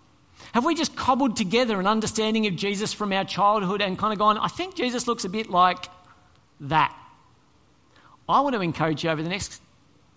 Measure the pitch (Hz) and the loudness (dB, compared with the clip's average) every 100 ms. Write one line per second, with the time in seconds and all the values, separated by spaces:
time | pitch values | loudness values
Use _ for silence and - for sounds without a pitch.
0 | _ _ _ - - 226 285 320 302 - | _ _ _ -20 -4 0 0 0 -2 -2
1 | - 262 269 208 196 226 247 202 190 220 | 0 2 2 0 0 0 0 0 2 0
2 | 185 - 220 220 214 160 196 202 214 - | 0 -2 0 0 0 -2 -4 -2 -4 -4
3 | 208 190 190 - 202 214 185 202 202 180 | -2 -2 -2 2 2 4 0 0 -2 0
4 | 208 202 214 208 170 - 370 - 247 240 | -2 2 2 4 0 -4 -8 -4 -2 -2
5 | 240 233 190 214 214 180 180 175 - - | -2 -4 -4 -4 0 4 4 2 -8 -18
6 | - - _ _ _ - 139 156 139 - | -20 -20 _ _ _ -14 0 2 2 -2
7 | - - _ _ _ _ _ _ _ _ | -20 -20 _ _ _ _ _ _ _ _
8 | - - - 208 277 240 175 147 160 147 | -20 -14 0 2 2 0 -2 -2 -2 -2
9 | 165 156 160 196 - - _ _ _ _ | -2 -2 -4 -6 -8 -14 _ _ _ _
10 | _ | _